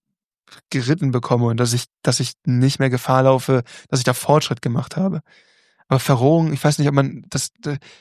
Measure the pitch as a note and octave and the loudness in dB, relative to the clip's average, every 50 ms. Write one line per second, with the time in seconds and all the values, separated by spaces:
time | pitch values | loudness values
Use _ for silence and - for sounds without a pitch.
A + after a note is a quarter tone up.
0 | _ _ _ _ _ _ _ _ _ _ - - _ - - C3+ A#2+ B2+ D#3 F3+ | _ _ _ _ _ _ _ _ _ _ -20 -20 _ -8 -6 -4 -2 -2 -2 0
1 | C#3 C3+ B2 B2 - - B2 A#2+ A#2+ A#2 A2+ A2+ B2 A#2 A#2 B2 - - _ _ | 0 -2 -2 -2 -2 0 0 0 2 0 0 0 0 0 -2 -2 -4 -6 _ _
2 | - - B2+ - C3 - - _ - B2+ B2 B2 B2+ C#3 - - C3+ C3 B2 B2 | -2 -2 0 0 -2 -6 -8 _ -2 0 2 2 2 2 2 0 0 0 0 -2
3 | - - C3 C3 C3 C3+ C3 B2+ - - C3+ B2 A#2+ - - - - - - C3 | 0 0 2 4 4 4 4 2 2 0 0 0 0 -4 -10 -20 -8 -4 -2 0
4 | B2 C3 A#2+ - - - C#3+ D3+ - - A#2+ - - A#2 A#2 B2 B2+ - - - | 0 0 -2 -2 0 2 2 2 2 0 -6 -4 -4 -4 -4 -4 -6 -6 -4 -4
5 | F#3+ G3 - D#3+ - _ _ _ _ _ _ _ _ _ _ _ _ - - C3 | -4 -2 -4 -6 -10 _ _ _ _ _ _ _ _ _ _ _ _ 0 0 0
6 | - - C#3 A2+ B2 C#3+ D#3+ E3 E3 D#3 D3 C3+ - D3 D3+ - D3 C#3+ C#3 C#3+ | 2 2 0 2 4 4 4 2 2 0 -2 0 0 0 0 0 0 0 2 2
7 | C3+ C3+ - - - - - C#3 - - _ _ - D3 C#3+ C#3+ - - - _ | 0 0 -2 -10 -12 -8 -8 -6 -6 -8 _ _ -10 -8 -8 -8 -10 -16 -20 _